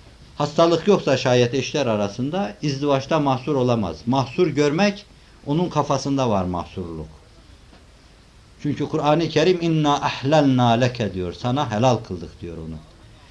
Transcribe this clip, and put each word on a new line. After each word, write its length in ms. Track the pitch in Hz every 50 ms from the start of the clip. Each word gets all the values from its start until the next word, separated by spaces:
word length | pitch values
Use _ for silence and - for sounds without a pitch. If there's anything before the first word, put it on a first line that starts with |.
| - - - - - - - -
Hastalık 500 | 147 147 - - 170 170 170 160 - 202
yoksa 300 | 202 190 - 156 135 123
şayet 360 | - 131 123 123 123 120 123
eşler 320 | 135 131 - - 151 139
arasında 680 | 120 110 104 104 98 101 - 123 143 160 190 202 208 202 -
izdivaçta 580 | - 151 131 135 143 147 139 135 131 - 170 156
mahsur 360 | 147 139 123 123 - 160 151
olamaz. 420 | 135 123 123 120 117 104 87 80 80 -
Mahsur 420 | 117 131 135 127 - - - 180 165
görmek, 580 | 131 139 147 147 143 165 202 208 202 - - - - - - - - - -
onun 240 | 139 143 165 180 165
kafasında 600 | - 151 143 - 147 135 - 143 139 135 131 120
var 140 | 107 95 90
mahsurluk. 640 | 90 90 87 82 - - 95 90 82 82 80 78 76 - - - - - - - - - - - - - - - - - - - - - - - - - - - - - - -
Çünkü 260 | 151 139 - 147 -
Kur'an-ı 400 | - 160 139 147 151 165 170 156
Kerim, 280 | 160 151 156 180 185 175
"İnna 320 | 165 170 160 160 151 147 143
ahlalna 760 | 139 143 135 - - 123 135 156 156 147 135 131 127 123 120
leke" 440 | 117 117 127 123 123 - 117 98 90
diyor, 200 | 92 90 87 82
"Sana 380 | - - 123 123 143 147 120
helal 260 | 110 104 120 131 120 107
kıldık." 440 | - - 92 85 85 80 - -
diyor 160 | - 87 82 80
onu. 180 | 80 80 80 78 78 - - - - - - - - -